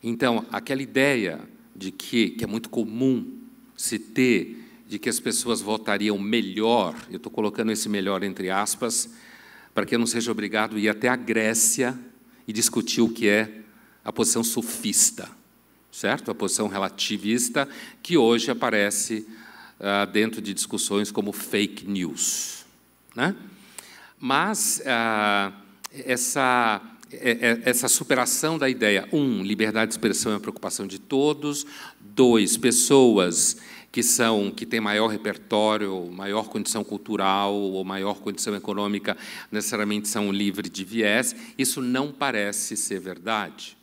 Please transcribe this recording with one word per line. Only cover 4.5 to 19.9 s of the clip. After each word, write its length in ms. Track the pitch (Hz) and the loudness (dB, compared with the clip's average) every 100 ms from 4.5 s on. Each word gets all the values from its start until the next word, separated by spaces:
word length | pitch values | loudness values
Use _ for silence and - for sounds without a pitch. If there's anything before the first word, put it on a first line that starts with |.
| - - - - | -10 -18 -20 -12
de 100 | 104 | -6
que 100 | 120 | -2
as 120 | 117 | -2
pessoas 400 | 127 113 120 113 | -2 -2 0 -2
votariam 580 | 101 110 110 101 104 101 | -2 -4 0 0 2 0
melhor, 800 | 101 117 98 95 110 117 90 76 - | 0 0 0 0 4 4 2 -4 -12
eu 100 | 87 | -12
tô 100 | - | -8
colocando 400 | - 107 101 113 | -2 -2 0 -2
esse 180 | 107 110 | 0 -2
melhor 360 | 104 95 95 | -2 0 -2
entre 260 | 98 92 92 | -2 -4 -2
aspas, 580 | 95 104 - 120 117 - - - - - - - | -2 -2 -2 -2 -2 -4 -10 -20 -20 -20 -20 -6
para 140 | - 95 | -4 0
que 80 | |
eu 40 | 117 | 0
não 80 | 117 | 0
seja 260 | 117 117 | 0 -2
obrigado 440 | 113 104 107 110 107 | -4 -2 -2 -2 0
a 40 | |
ir 80 | 107 | 0
até 200 | 104 123 | 2 0
a 60 | |
Grécia 840 | 127 123 110 110 113 - - 127 127 - - _ - - | -2 0 0 2 2 2 2 0 -2 -12 -20 _ -20 -8
e 60 | |
discutir 480 | 107 113 120 - - | -2 0 0 -2 2
o 80 | 113 | 2
que 200 | 113 107 | 4 4
é 320 | 107 110 - - - - _ | 4 2 -6 -20 -20 -20 _
a 80 | 107 | -8
posição 300 | - - 117 | 0 2 2
sofista, 880 | 113 - - - 110 95 - - 92 - _ _ _ _ _ | 0 -2 -4 -6 -2 2 2 0 -14 -18 _ _ _ _ _
certo? 380 | - 101 135 - | -4 0 0 -2
A 40 | |
posição 320 | - 98 - 104 | -4 -2 0 0
relativista, 1000 | 98 95 - - 104 101 120 120 147 139 - - - | 0 -4 -2 -4 -2 0 0 0 -2 -4 -6 -18 -18
que 140 | - 170 | 2 6
hoje 340 | 117 117 117 | 6 4 2
aparece, 800 | 117 127 107 101 104 - 110 107 - - - - _ | 0 2 2 2 0 -2 -6 -8 -18 -20 -20 -20 _
ah, 260 | 101 | -2